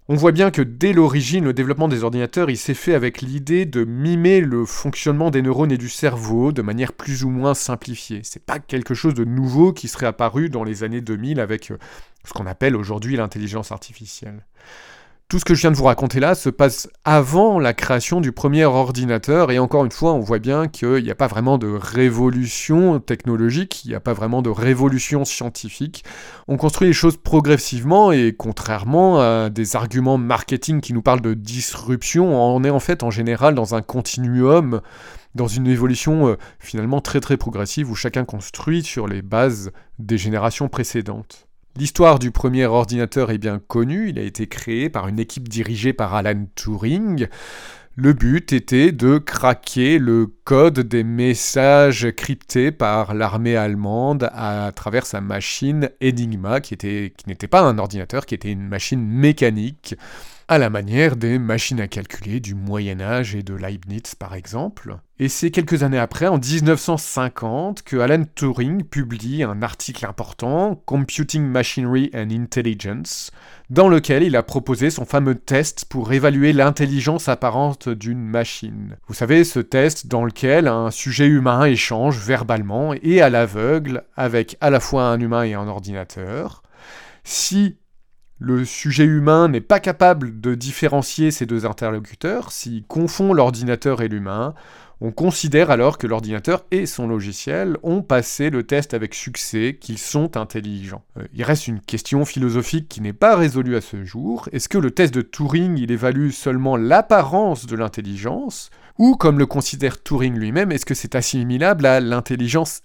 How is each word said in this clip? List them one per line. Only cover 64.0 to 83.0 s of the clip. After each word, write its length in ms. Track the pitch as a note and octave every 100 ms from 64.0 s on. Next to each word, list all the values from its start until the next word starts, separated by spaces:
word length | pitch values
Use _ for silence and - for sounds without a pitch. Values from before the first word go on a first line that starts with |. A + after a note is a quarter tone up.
| - -
par 160 | F#2+ F#2
exemple. 640 | E2+ A2 F3+ G3+ - F#2 - -
Et 120 | C3+
c'est 220 | - E3+
quelques 320 | E3+ D#3+ E3
années 140 | C#3 C3
après, 300 | A#2 - F3
en 100 | E3
dix-neuf 440 | B2+ D#3+ D3+ D#3
cent 160 | - D#3+
cinquante, 840 | - - B2+ - A2+ B2 F3+ G#3
que 140 | - C3
Alan 280 | A#2+ D#3+ D#3 -
Turing 480 | C#3 B2 B2 F#3+
publie 600 | D#3+ D3 B2 A#2 A2+ D3
un 180 | B2+ G2+
article 440 | A2+ - - B2+ G#2+
important, 720 | - A#2 - A#2+ D3+ G3+ G3 -
Computing 600 | C3+ C3+ - D3 D#3 D3
Machinery 680 | B2+ B2 - B2 C3 C#3+
and 140 | A#2+ G#2+
Intelligence, 1000 | A2 A#2+ - A#2 G#2+ G2 A2 D#2 - - - - - -
dans 180 | B2+ F#3+
lequel 340 | E3 D3+ C#3
il 140 | E3+ B2
a 80 |
proposé 460 | - C3+ B2 B2 C#3
son 160 | D#3 B2
fameux 300 | C#3+ C3+ B2
test 500 | - C3+ D#3 - -
pour 260 | C3+ A2
évaluer 400 | C3+ C#3+ C#3 D3
l'intelligence 800 | D3 C#3 C#3+ C#3+ C#3 B2+ D#3+ -
apparente 580 | B2 B2+ A2+ C#3+ C#3 B2+
d'une 340 | A2+ A2 B2
machine. 760 | A2 A#2 A#2 - A2 G#2+ G2+ G2+ -
Vous 60 |
savez, 320 | - A#2 D#3+ E3
ce 160 | B2+
test 460 | A#2 C3 D3+ D3+ A#2+
dans 180 | A#2+ A#2
lequel 420 | - C3 D3+ D3+
un 240 | A2+ A2+
sujet 340 | A2 - A2+ C#3+
humain 380 | D3 B2+ B2
échange 560 | D3 A#2+ - A2+ C3+ B2+
verbalement 720 | G2+ B2+ A2+ A2+ G2+ G#2+ D3+
et 280 | C#3